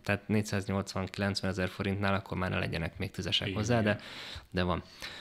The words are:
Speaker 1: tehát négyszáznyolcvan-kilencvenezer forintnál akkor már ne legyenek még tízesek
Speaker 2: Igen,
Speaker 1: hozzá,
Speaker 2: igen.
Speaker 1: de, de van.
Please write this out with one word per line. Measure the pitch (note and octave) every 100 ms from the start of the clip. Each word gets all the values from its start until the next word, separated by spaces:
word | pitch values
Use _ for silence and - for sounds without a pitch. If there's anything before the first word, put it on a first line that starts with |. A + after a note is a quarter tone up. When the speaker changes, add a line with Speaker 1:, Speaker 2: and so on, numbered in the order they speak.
Speaker 1:
tehát | - G2+ -
négyszáznyolcvan-kilencvenezer | G#2+ G#2 G2+ F#2+ G2 F#2 F#2+ F#2 - G2+ F#2+ G2 F2+ F#2
forintnál | - G2+ G2 G2
akkor | G2 - F#2
már | F#2
ne | F#2+
legyenek | F#2+ E2+ E2 -
még | -
tízesek | - F2+ - G2
Speaker 2:
Igen, | G2
Speaker 1:
hozzá, | G#2+ A#2
Speaker 2:
igen. | G#2 G#2
Speaker 1:
de, | - - - - -
de | F2+
van. | F2+ E2+ - - - -